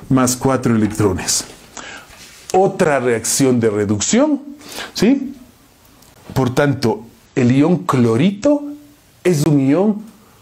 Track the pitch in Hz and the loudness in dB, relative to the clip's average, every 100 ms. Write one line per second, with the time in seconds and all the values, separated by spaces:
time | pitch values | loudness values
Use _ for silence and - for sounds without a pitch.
0 | - 131 127 127 139 127 123 113 107 - | 0 2 2 0 0 0 0 0 0 0
1 | 104 90 - - - - - - - - | 0 0 -4 -6 -6 -16 -20 -20 -20 -20
2 | - - - - - 147 190 196 175 139 | -20 -20 -20 -20 -4 0 0 0 0 0
3 | 123 113 110 - 135 123 113 104 104 104 | 0 -2 -2 0 2 2 2 0 0 -2
4 | - 220 302 285 - - - - - - | 0 0 2 0 -6 -20 -18 -16 -14 -2
5 | 202 269 - - - _ _ _ _ _ | 0 0 -2 -14 -20 _ _ _ _ _
6 | - - - - 131 123 143 127 113 104 | -20 -20 -10 -4 -2 0 0 0 -2 -4
7 | - - _ - 123 135 151 175 - 135 | -8 -20 _ -2 2 4 2 2 0 0
8 | 117 113 175 202 294 294 - - - _ | 2 2 0 0 0 0 -2 -14 -20 _
9 | _ _ 180 160 156 143 135 151 208 208 | _ _ -2 0 2 2 2 2 2 -2
10 | - - - _ | -6 -20 -20 _